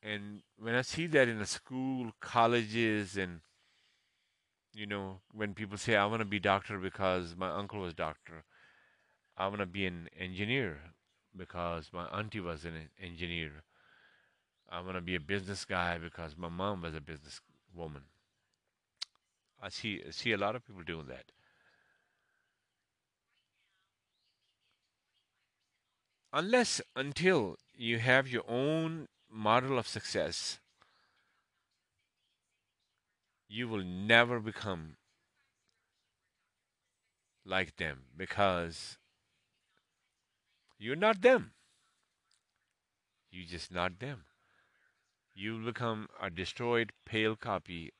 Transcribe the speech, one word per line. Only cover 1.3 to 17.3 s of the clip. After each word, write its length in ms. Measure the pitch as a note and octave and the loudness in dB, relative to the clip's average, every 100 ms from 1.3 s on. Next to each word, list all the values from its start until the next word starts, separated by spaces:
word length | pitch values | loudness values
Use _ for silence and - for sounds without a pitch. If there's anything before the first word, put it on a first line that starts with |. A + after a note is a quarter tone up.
| A2+ | 4
the 80 | G2+ | -2
school, 640 | - - B2+ C3 C3 A#2 - | -6 -6 -4 -2 -2 -4 -8
colleges, 960 | - A#2+ A#2 A#2+ A2 A2 A2+ G#2+ G2+ G2 | 0 6 8 6 2 2 2 2 0 -2
and, 240 | F#2 E2+ _ _ _ _ _ _ _ _ _ _ _ _ _ | -4 -4 _ _ _ _ _ _ _ _ _ _ _ _ _
you 140 | G#2+ G#2 | -12 -6
know, 340 | G2+ F#2+ F#2+ _ | -4 -4 -10 _
when 220 | G#2+ G#2 | -6 -4
people 220 | G2 G#2+ G2+ | -4 -6 -4
say, 160 | - | 4
"I 120 | A2 G2+ | 6 6
wanna 180 | A2+ | 2
be 160 | G#2+ G2+ | 0 2
doctor 380 | F#2+ G2 - G2+ | 4 4 2 -6
because 580 | F#2 - G2 F#2 F2 E2+ | -6 0 2 2 0 -4
my 140 | F#2 | -4
uncle 300 | E2 G2+ G#2+ | -2 -4 -6
was 140 | F2+ | -6
doctor. 480 | D#2+ D#2+ D2+ - D#2 - - - _ _ _ _ _ _ - | -4 -6 -6 -16 -20 -20 -20 -20 _ _ _ _ _ _ -2
I 100 | G2 | -2
wanna 200 | G#2 F#2+ | 0 -4
be 200 | F#2 F#2+ | -2 -4
an 220 | F2 E2 - | -4 -12 -10
engineer 600 | F#2 F#2 G#2 C3 A2+ D2 D#2+ - _ _ _ F#2 | -8 -4 -2 0 -2 -6 -14 -20 _ _ _ -16
because 560 | F2+ F2 F2 E2+ - | -12 -6 -4 -4 -8
my 140 | F2+ F2 | -10 -6
auntie 340 | F#2+ G#2+ G#2+ | -6 -6 -6
was 240 | F2 D#2+ | -6 -6
an 260 | E2+ D#2+ D#2 _ | -8 -10 -12 _
engineer. 640 | F#2 E2+ F2 E2+ D#2 D2 - _ _ - - _ _ _ _ _ - | -14 -8 -4 -4 -4 -8 -20 _ _ -20 -20 _ _ _ _ _ -12
I 100 | E2+ | -10
wanna 200 | F#2 F#2 | -6 -6
be 140 | F2 | -4
a 60 | F2+ | -4
business 440 | D2+ G2 F#2+ G2 | -2 -4 -2 -8
guy 320 | - F#2 F2 F2 | -4 0 0 -2
because 400 | E2 - E2 D2+ | -6 -10 -12 -8
my 120 | E2+ | -8
mom 340 | E2+ F#2+ G2 | -4 -4 -2
was 120 | E2 | -6
a 60 | D#2 | -8
business 400 | D2 D#2 D2 | -10 -14 -14